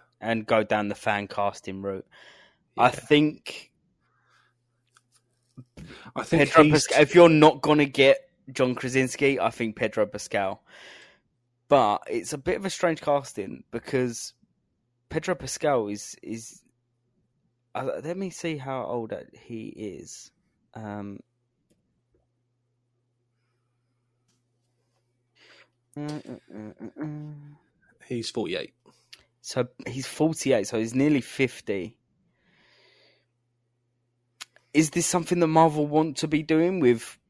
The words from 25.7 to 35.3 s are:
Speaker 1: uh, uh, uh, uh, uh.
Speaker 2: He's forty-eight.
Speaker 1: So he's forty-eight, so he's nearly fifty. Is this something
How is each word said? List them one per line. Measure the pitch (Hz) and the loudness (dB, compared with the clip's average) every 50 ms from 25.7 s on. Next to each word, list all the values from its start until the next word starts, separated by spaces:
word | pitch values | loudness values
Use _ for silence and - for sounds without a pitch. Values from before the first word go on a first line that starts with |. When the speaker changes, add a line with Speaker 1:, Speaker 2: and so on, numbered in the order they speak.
| _ _ _ _ _ 147 | _ _ _ _ _ -10
Speaker 1:
uh, | |
uh, | 147 147 151 151 - - 127 - - - - | -8 -8 -8 -10 -12 -14 -16 -16 -18 -18 -16
uh, | 104 107 107 - - - - - - | -16 -14 -16 -16 -16 -18 -16 -14 -12
uh, | 330 | -12
uh. | 156 151 151 151 151 151 147 147 147 147 - _ _ _ _ _ _ _ _ - - | -12 -10 -12 -14 -14 -16 -18 -20 -20 -20 -20 _ _ _ _ _ _ _ _ -12 -8
Speaker 2:
He's | 127 117 110 - | -8 -8 -8 -6
forty-eight. | - 120 101 82 90 85 - - _ _ _ _ _ _ _ _ - - _ _ _ _ | -6 -6 -6 -4 -6 -6 -8 -10 _ _ _ _ _ _ _ _ -20 -20 _ _ _ _
Speaker 1:
So | - - - 131 123 123 _ - - | -18 -8 -4 -4 -4 -4 _ -12 -14
he's | - 117 135 131 - | -12 -10 -10 -10 -10
forty-eight, | - - 151 160 156 - - 139 131 113 98 - | -2 0 0 0 0 -2 0 2 2 2 2 -2
so | - 110 | -4 -4
he's | 110 113 120 | -4 -2 0
nearly | 131 139 151 151 139 | 0 2 2 2 0
fifty. | 117 - - - 135 123 - - - - 101 98 87 110 - _ _ _ _ _ _ _ _ _ _ _ _ _ _ _ _ _ _ _ _ _ _ _ _ _ _ _ _ _ _ _ _ _ _ _ _ _ _ _ _ _ _ _ _ _ _ _ _ _ - - _ _ _ _ - | -2 -4 -2 -2 -2 -2 -2 -6 -8 -6 -6 -6 -6 -8 -12 _ _ _ _ _ _ _ _ _ _ _ _ _ _ _ _ _ _ _ _ _ _ _ _ _ _ _ _ _ _ _ _ _ _ _ _ _ _ _ _ _ _ _ _ _ _ _ _ _ -20 -20 _ _ _ _ 0
Is | 147 160 151 | 2 2 2
this | - 175 165 - | 0 -2 -2 0
something | - 180 160 - | -2 -2 -2 -2